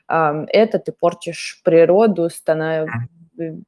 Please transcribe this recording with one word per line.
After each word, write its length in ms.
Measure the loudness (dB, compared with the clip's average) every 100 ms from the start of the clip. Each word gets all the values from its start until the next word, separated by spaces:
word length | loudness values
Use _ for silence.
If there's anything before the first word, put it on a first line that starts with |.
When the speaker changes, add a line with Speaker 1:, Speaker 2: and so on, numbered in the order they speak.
| -4
Speaker 1:
ам, 380 | 0 0 -2 0
это, 260 | 2 2 0
ты 120 | -6
портишь 680 | -2 -2 -2 -10 -12 -12 -6
природу, 680 | 2 4 6 6 4 2 -4
стана-, 560 | -4 -4 -2 -2 -4 -4
Speaker 2:
Мгм. 220 | -8 -10 _ _ -12
Speaker 1:
э, 120 | -12 -12